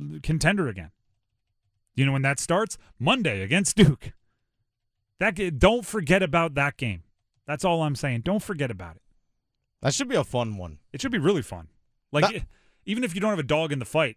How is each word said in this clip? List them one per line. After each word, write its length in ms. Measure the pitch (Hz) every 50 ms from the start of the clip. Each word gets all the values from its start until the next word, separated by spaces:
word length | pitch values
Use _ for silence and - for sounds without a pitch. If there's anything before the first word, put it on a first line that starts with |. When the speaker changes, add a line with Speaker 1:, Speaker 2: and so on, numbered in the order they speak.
| 143 147 156 151 139
Speaker 1:
contender 460 | 147 156 156 - 156 202 208 175 131
again? 220 | 101 92 82 80 - _ _ _ _ _ _ _ _ _ _ _ _ _ _ _ _ _ _ _ _
You 100 | - 135
know 60 | 139 135
when 100 | 135 135
that 180 | 135 143 -
starts? 380 | - - 165 185 220 - - - - - _ -
Monday 440 | 113 156 247 262 220 151 107 98 95
against 340 | 95 131 190 202 - -
Duke. 360 | - 208 147 139 - - - - - _ _ _ _ _ _ _ _ _ _ _ _ _ _ _ _ _ _ _ -
That 160 | 175 214 190
ga-, 160 | 165 208 180
don't 340 | 160 127 175 190 226 247 214
forget 380 | - - 214 170 131 175 196 190
about 320 | 165 135 170 165 165 143
that 240 | 143 139 143 - -
game. 240 | 135 117 98 85 - _ _ _ _ _ _ _ _
That's 180 | - 147 151 -
all 180 | 185 170 165 160
I'm 140 | 151 143
saying. 260 | 123 - 139 123 117 110
Don't 200 | 170 196 214 -
forget 280 | - 202 147 143 123
about 260 | 113 90 90 82 82
it. 60 | 95 _ _ _ _ _ _ _ _ _ _ _ _ _ _ _ _ -
Speaker 2:
That 100 | 135 -
should 160 | - 277 247
be 80 | 262
a 80 | 185 135
fun 320 | - - 123 120 113 107
one. 220 | 98 90 85 78 73 _ _ -
Speaker 1:
It 80 | 135 -
should 100 | 262 -
be 60 | 202
really 240 | 135 170 208 175 117
fun. 260 | - 98 87 82 - _ _ _ _ _ _ _ _ -
Like, 120 | 147 165
Speaker 2:
That 100 | 208 226
Speaker 1:
e-, 80 | - - - _ _ _ _ _ _ -
even 180 | - 202 233 254
if 100 | 220 165
you 60 | 196
don't 100 | 190 214
have 100 | 208 175
a 20 | 147
dog 300 | 120 151 151 160 160 143
in 80 | 135
the 40 | 120
fight, 320 | - - 156 160 127 110